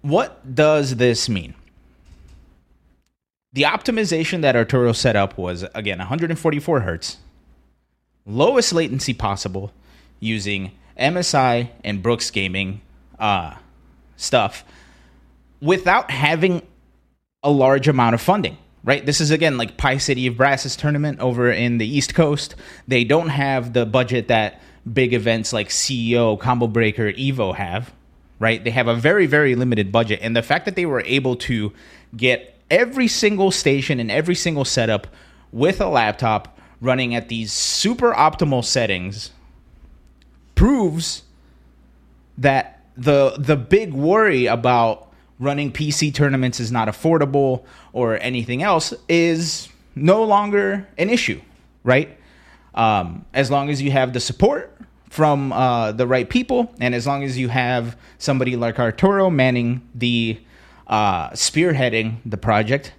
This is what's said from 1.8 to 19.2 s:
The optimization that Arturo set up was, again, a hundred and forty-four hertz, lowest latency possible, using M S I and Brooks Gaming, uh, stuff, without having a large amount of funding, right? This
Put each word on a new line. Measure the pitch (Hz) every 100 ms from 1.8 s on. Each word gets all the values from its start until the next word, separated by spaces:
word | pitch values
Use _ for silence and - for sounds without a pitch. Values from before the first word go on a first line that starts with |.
| _ _ _ - - - _ _ _ _ _ _ _ _ _ _ _
The | 131
optimization | 143 214 - 220 202 160 160 180
that | 143 120
Arturo | 113 131 120
set | 110 127 104
up | 98 -
was, | 90 87 95
again, | - 101 92
a |
hundred | 92 147 165
and | 160
forty-four | 165 147 - 147
hertz, | 92 82 - - - _ _ _ _ _ _ _ _ _ 101
lowest | 110 180 262 -
latency | 170 160 131 -
possible, | 123 110 98 98 95 101 _ _ _ _ _
using | 110 110 98 98 95 - _ -
M | 139 180
S | 175
I | 147 127 120 120 -
and | - 101
Brooks | 101 117 -
Gaming, | 101 95 92 95 101 - _ _ -
uh, | 107 98 80 - _ _ _ _ _ -
stuff, | - 127 101 - - - - _ _ _ _ _ _ _
without | 147 185 180 208 -
having | 131 147 160 185 175 - _ _ _ _ _ _ _
a | 143
large | 143 135 135 131
amount | 131 117
of | 113
funding, | - 202 113 - _ _
right? | - 143 139
This | 143